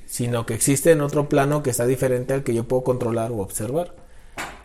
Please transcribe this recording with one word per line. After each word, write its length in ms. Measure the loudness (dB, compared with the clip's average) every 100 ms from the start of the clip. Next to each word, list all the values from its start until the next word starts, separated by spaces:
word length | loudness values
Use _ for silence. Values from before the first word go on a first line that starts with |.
| -10
sino 400 | -4 -2 -2 -2
que 80 |
existe 380 | 0 2 4 6
en 100 | 4
otro 280 | 4 0 2
plano 340 | 2 4 2
que 80 | 0
está 160 | 0 0
diferente 460 | 2 2 0 0
al 100 | -2
que 100 | 0
yo 120 | -2 0
puedo 180 | 0
controlar 480 | 0 0 0 -2 -2
o 60 | -4
observar. 580 | -6 -6 -4 -4 -4 -8 -20 -20 -18 -12 -12 -14